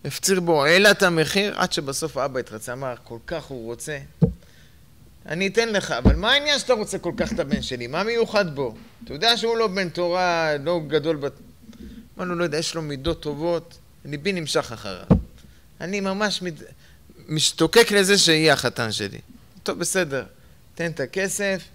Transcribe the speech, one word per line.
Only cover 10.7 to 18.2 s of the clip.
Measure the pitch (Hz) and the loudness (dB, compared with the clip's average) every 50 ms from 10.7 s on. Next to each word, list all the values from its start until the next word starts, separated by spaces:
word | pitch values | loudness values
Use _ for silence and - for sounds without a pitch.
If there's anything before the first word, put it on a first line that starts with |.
| 180 170 156 | -2 -2 -2
גדול | 143 151 151 143 165 160 | 0 0 0 2 2 -2
בת-". | 147 135 143 - - - - - - - - - - - - - - - - - | -2 -2 -6 -8 -10 -20 -20 -20 -20 -20 -20 -18 -18 -16 -16 -16 -18 -20 -18 -10
אמר | - 185 | -8 -6
לו, | 180 175 | -4 -2
"לא | 170 175 | -2 -2
יודע, | 165 143 | 0 0
יש | 151 - - - | -2 -4 -4 -6
לו | 165 | -6
מידות | 160 147 143 131 135 165 160 - | -6 -6 -8 -4 -4 -4 -4 -4
טובות, | - 151 147 143 160 175 170 160 165 - - - - - - - - | -6 -8 -6 -4 -2 -2 -2 -2 -4 -10 -20 -20 -20 -20 -20 -18 -12
ליבי | 143 147 143 147 202 | -10 -10 -4 -4 -2
נמשך | 196 175 160 143 - 156 131 120 | -2 -2 -4 0 0 0 0 -2
אחריו. | 117 107 101 101 92 90 - - - - - - - - - - - - - - - - | -10 -10 -10 -10 -10 -10 2 2 2 2 2 -6 -18 -20 -20 -20 -20 -20 -20 -20 -14 -12
אני | 160 170 202 202 | -8 -6 -4 -4
ממש | 196 190 190 202 214 202 - - | -4 -4 -2 -2 -2 -2 -2 -4
מת-, | 185 180 156 135 - - - - - - - - - - - - - | -6 -8 -10 -10 -18 -20 -20 -20 -20 -20 -20 -20 -20 -20 -20 -20 -10
משתוקק | - 151 156 - - - - 165 156 - 233 233 - | -6 -2 0 0 0 2 2 0 6 6 6 6 6
לזה | 202 202 190 185 202 | 4 4 4 6 4
שיהיה | 190 | 4